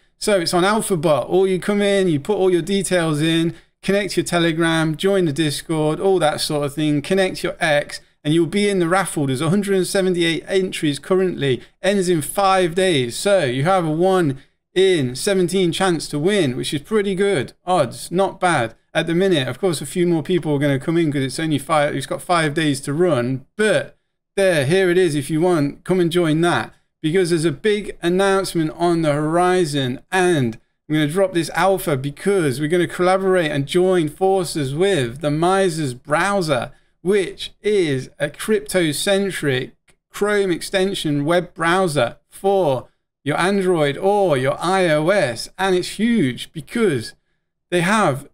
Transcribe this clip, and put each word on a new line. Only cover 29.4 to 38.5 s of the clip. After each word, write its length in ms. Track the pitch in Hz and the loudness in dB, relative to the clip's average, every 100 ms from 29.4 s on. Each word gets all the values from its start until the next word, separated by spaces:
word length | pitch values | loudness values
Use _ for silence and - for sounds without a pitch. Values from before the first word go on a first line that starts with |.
| 180 180 170 143 127 127 - | 2 2 0 -2 -2 -4 -4
and 480 | 185 180 165 120 110 _ _ - | 0 2 2 0 -4 _ _ -4
I'm 60 | |
gonna 140 | 151 151 | -2 0
drop 260 | 170 190 | 0 0
this 160 | 175 156 | 0 -2
alpha 460 | - 185 190 - 143 | 0 2 2 0 -4
because 640 | 135 143 190 202 156 127 | -4 -6 -2 0 0 0
we're 80 | 151 | 0
gonna 180 | 175 165 | 0 0
collaborate 640 | - 180 190 190 185 175 | 0 0 2 2 2 0
and 160 | 147 139 | -2 -2
join 420 | 180 185 185 151 | 0 2 2 0
forces 680 | - 190 190 175 165 135 | 0 0 0 -2 -4 -4
with 460 | 143 196 185 123 135 | 0 0 0 -2 -4
the 100 | 165 | -4
Misers 640 | 147 175 190 190 160 147 | 0 2 2 0 0 -4
browser, 760 | 123 - 151 185 202 160 127 117 - _ _ | -6 -2 0 0 0 0 -2 -4 -10 _ _
which 500 | 170 202 175 - - - | -2 0 -2 -6 -14 -6
is 480 | 208 208 165 131 131 - | -2 0 0 -2 -6 -6
a 120 | 151 | -6
crypto-centric 1400 | - - | -6 -2